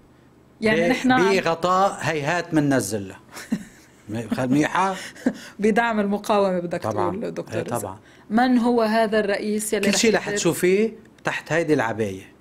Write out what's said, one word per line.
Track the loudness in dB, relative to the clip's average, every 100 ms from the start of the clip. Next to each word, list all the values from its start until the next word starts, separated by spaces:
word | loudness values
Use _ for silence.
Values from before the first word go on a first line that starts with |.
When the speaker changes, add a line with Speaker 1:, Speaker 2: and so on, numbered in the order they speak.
| -20 _ _ _ _ -4
Speaker 1:
يعني | 0 2 2
Speaker 2:
ب-، |
Speaker 1:
نحن | 2 2
عم | 4 4 2
Speaker 2:
بغطاء | 0 0 2 4 2 0
هيهات | -4 -2 -2 -2 0
من | 0 2
نزلها. | 2 0 -4 -6 -14 -18 -16 -8 -8 -8 -20 -20 -20 -10
<laughs> | -8 -6 -2 0
منيحة؟ | 2 2 0 0 -2 -10 -6 -6
Speaker 1:
<laughs> | -6 -12 -2
بدعم | 0 2 2 0
المقاومة | -2 -2 0 2 2 0
بدك | -4 -4
Speaker 2:
طبعًا. | -4 -2 -2
Speaker 1:
تقول | -4 -8
دكتور | -8 -8 -6
Speaker 2:
إيه، |
Speaker 1:
رزق. | -4 -6
Speaker 2:
طبعًا. | -6 -12 -20 -20 -2
Speaker 1:
من | 2 4 4
هو | 4 2
هذا | 2 2 2 2
الرئيس | 0 -2 -2 -4 -2
يلي | 0 2
Speaker 2:
كل |
Speaker 1:
رح | 2
Speaker 2:
شيء | 4 2
رح | 0
Speaker 1:
يدير؟ | -2
Speaker 2:
تشوفيه | 0 2 2 4 2 -2 -20 -10
تحت | -6 -6 -2
هيدي | -2 2
العباية. | 2 0 -2 -4 -6 -14 -20